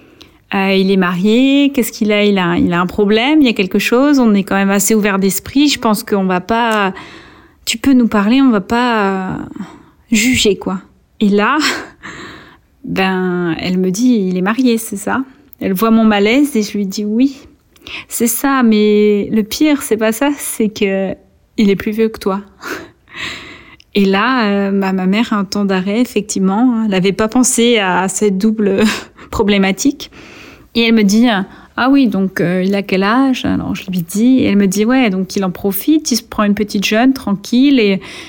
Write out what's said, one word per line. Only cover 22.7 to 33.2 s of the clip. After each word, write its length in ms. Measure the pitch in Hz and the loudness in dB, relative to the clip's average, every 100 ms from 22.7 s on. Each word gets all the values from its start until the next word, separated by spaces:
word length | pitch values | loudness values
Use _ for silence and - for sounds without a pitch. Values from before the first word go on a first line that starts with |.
| - - _ _ - - - - - - - _ - | -14 -14 _ _ -14 -14 -14 -18 -20 -20 -20 _ 0
Et 80 | |
là, 400 | 196 196 226 262 | 0 2 0 0
euh, 260 | 214 202 196 | 0 0 0
ma, 220 | 196 190 | -2 -2
ma 140 | 190 185 | -2 0
mère 260 | 202 240 | 0 0
a 40 | 214 | -2
un 80 | |
temps 200 | 196 208 | -4 -2
d'arrêt, 360 | 202 190 185 208 | -2 -2 -2 -2
effectivement. 840 | 247 214 202 - 190 196 254 226 | -2 -2 -4 -2 0 2 2 0
Elle 100 | 220 | 0
avait 180 | 190 190 | 0 0
pas 160 | 180 220 | 0 0
pensé 500 | 254 247 - 233 233 | 2 2 2 2 2
à 300 | 190 180 190 | 2 0 -2
cette 300 | - 208 190 | -2 0 0
double 440 | 220 220 202 196 220 - - | 0 0 0 2 0 0 -8
<laughs> 240 | - - | -20 -8
problématique. 800 | - 208 202 190 196 277 285 - - - - - - - | -2 2 2 2 0 -2 -2 -8 -20 -20 -20 -20 -20 -8
Et 80 | - | -2
elle 120 | 233 | 2
me 100 | 226 | 4
dit, « 240 | 202 214 247 202 190 - - - | 4 4 4 2 -2 -12 -14 -4
Ah 120 | 240 | 2
oui, 180 | 277 254 | 4 2
donc, 320 | 190 190 190 | 0 -2 -2
euh, 220 | 165 185 | -2 0
il 100 | 185 | 0
a 80 | 202 | -2
quel 220 | 196 190 | -2 -2
âge ? » 400 | 196 240 | 0 2